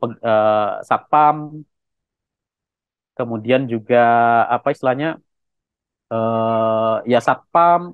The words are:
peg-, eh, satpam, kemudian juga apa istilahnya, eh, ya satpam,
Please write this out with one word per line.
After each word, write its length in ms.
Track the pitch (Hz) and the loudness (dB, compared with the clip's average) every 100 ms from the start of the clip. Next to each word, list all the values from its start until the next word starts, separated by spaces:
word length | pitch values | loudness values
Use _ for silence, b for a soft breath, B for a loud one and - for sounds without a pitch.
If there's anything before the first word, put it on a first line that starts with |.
peg-, 200 | 120 113 117 | -10 -6 0
eh, 400 | 107 107 107 104 101 - | 2 2 0 -2 -6 -4
satpam, 480 | 110 - 151 151 151 151 151 147 _ _ _ _ _ _ _ _ _ _ _ _ _ _ - | -4 0 2 4 2 -8 -16 -20 _ _ _ _ _ _ _ _ _ _ _ _ _ _ -10
kemudian 440 | 120 113 110 131 127 | -8 -6 -2 -2 0
juga 260 | 113 104 120 117 117 117 117 107 | -6 0 2 4 2 2 2 0
apa 140 | 120 143 | -2 -4
istilahnya, 340 | 135 131 127 160 - _ _ _ _ _ _ _ _ _ | -4 -4 -4 -6 -10 _ _ _ _ _ _ _ _ _
eh, 840 | 113 113 113 113 113 113 110 110 110 117 | -4 -2 -2 -2 -2 0 0 -2 -2 0
ya 60 | 120 135 | 0 0
satpam, 540 | 131 _ 170 170 175 175 | -4 _ 2 4 2 -2